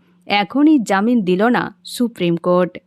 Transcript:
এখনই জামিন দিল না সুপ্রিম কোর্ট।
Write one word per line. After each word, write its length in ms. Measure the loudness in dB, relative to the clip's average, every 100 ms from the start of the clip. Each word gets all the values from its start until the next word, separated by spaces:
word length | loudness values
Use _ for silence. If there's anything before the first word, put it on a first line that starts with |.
| _ _ -4
এখনই 540 | -2 -2 2 4 4
জামিন 420 | 2 -2 0 0
দিল 260 | 0 0 2
না 280 | 0 -4 -10 -12
সুপ্রিম 520 | -6 -6 -2 -2 -2
কোর্ট। 400 | 0 0 0 -6